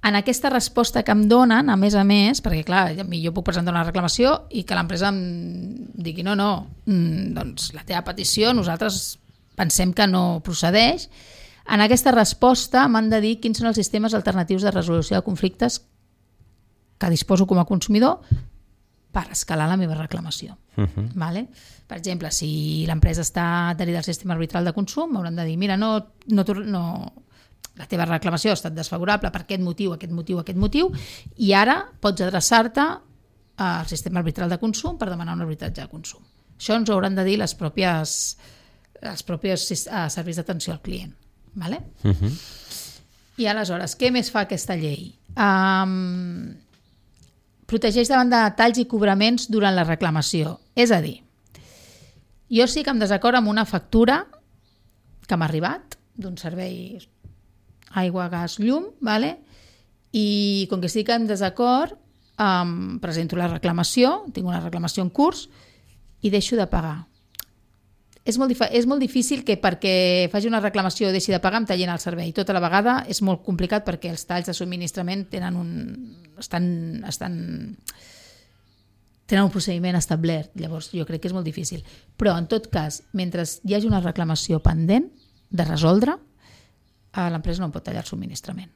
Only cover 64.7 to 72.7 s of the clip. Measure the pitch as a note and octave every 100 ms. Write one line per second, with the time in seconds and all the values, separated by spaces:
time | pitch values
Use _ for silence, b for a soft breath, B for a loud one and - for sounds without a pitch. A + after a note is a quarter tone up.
64.7 | E3+ E3+ - F3+ - D4+ - - b b
65.7 | b b b - _ G#3 G3+ - A3 F#3+
66.7 | E3+ D#3+ D3+ E3 _ _ - - _ _
67.7 | _ _ _ _ _ - A#3 C4+ B3 A#3
68.7 | A#3+ A#3+ C#4+ B3+ B3+ - C#4 - G3 G3
69.7 | F3 G3 F#3 F3+ F3+ F3 G#3 A3 A3+ G3+
70.7 | G3 F#3+ - G3+ F#3 F#3+ F#3 F#3+ G#3+ G#3+
71.7 | F3+ F3+ E3+ - E3+ E3 D#3+ F#3+ F#3+ F3